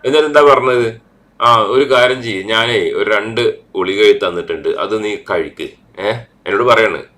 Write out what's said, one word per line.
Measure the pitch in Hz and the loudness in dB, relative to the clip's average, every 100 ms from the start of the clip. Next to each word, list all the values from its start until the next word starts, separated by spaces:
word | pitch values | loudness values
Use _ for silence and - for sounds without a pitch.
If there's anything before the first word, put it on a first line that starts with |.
എന്നിട്ട് | 123 151 151 | 0 0 2
എന്താ | 147 | 4
പറഞ്ഞത്? | 147 131 127 123 117 113 _ _ _ _ | 6 4 2 0 -2 -6 _ _ _ _
"ആ, | 117 117 | 2 2
ഒരു | 101 127 135 | 2 0 2
കാര്യം | 127 123 127 | 2 2 0
ചെയ്യ്, | 117 95 | -6 -8
ഞാനേ | 101 113 117 113 85 | -2 -2 0 0 -2
ഒരു | 90 101 | -2 0
രണ്ട് | 107 107 113 113 - _ 95 | -2 -2 -2 -2 -4 _ -6
ഗുളിക | 92 98 | -4 2
എഴുതി | 104 101 95 | 4 4 0
തന്നിട്ടുണ്ട്, | 87 82 82 80 | -4 -8 -6 -4
അത് | - 98 110 | -4 -4 -4
നീ | 107 101 - | -4 -8 -6
കഴിക്ക്." | 90 73 - 73 _ _ - | -6 -6 -10 -14 _ _ -8
ഏ, | 101 117 - _ - | -6 -6 -12 _ -4
എന്നോട് | 101 | 0
പറയാണ്. | 123 113 107 76 - | 2 4 2 -2 -12